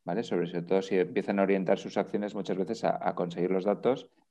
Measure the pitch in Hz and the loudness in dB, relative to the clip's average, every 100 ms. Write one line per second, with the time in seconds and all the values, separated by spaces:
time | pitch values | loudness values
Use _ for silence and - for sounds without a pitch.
0 | - 95 120 95 87 87 87 95 95 95 | -6 -4 0 0 0 -2 0 2 2 2
1 | 87 95 98 101 95 98 92 98 101 104 | 2 0 0 2 4 4 2 0 0 -2
2 | 95 104 104 101 92 92 90 110 85 - | -2 -2 -4 -4 -4 -2 -2 -2 -2 0
3 | 90 87 87 85 90 95 95 101 - 143 | -2 -2 -2 -2 0 0 0 0 0 0
4 | - _ _ | -4 _ _